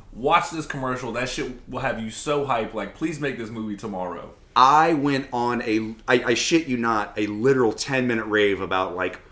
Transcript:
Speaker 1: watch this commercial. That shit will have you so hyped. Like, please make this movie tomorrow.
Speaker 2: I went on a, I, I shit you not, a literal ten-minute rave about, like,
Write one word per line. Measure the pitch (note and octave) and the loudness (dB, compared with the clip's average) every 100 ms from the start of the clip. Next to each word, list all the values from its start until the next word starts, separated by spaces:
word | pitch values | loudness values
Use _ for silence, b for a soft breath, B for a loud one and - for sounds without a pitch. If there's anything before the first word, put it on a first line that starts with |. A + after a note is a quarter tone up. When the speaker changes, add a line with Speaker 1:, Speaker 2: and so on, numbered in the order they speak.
| - | -18
Speaker 1:
watch | G#2 C3+ E3 E3+ | -6 0 2 0
this | E3 D3 | -6 -8
commercial. | C#3+ B2+ B2 B2 | -6 -4 -4 -6
That | A2+ C3 | -6 -6
shit | - B2+ B2+ - | -6 -8 -10 -12
will | B2 | -6
have | C3 A2 | -4 -4
you | A2 | -8
so | - D3+ D3 | -8 -2 -2
hyped. | C3 A#2 G#2+ | 0 -2 -2
Like, | G#2+ G2 - | -6 -8 -6
please | D#3+ D3 | -6 -4
make | C#3+ A#2 | -6 -6
this | A2+ | -10
movie | A2+ A2 G2 | -8 -8 -8
tomorrow. | A2 F#2+ F2+ F2 - - - A#2+ | -8 -6 -6 -8 -14 -18 0 6
Speaker 2:
I | C3 D3+ E3 | 8 8 6
went | D#3 C#3+ C#3 C#3 | 4 2 0 -2
on | B2 A#2+ A#2 | -2 0 -2
a, | A2+ A2 A2 A2 - | 0 -2 -2 -8 0
I, | B2+ B2 | 2 2
I | |
shit | A#2 - E3 D3+ | 0 2 2 2
you | B2 | -2
not, | A#2 A2 G2+ A2 | 0 -2 -2 -4
a | G#2 | -4
literal | G#2 B2 C3+ A#2 | 0 2 4 4
ten-minute | - - C3 B2+ A2+ G#2+ | 2 -2 -2 0 -2 0
rave | G#2 G2+ F#2+ | 2 2 2
about, | F#2 F#2 F#2 F2+ | -2 -2 -2 -2
like, | F#2 - b | -4 -6 b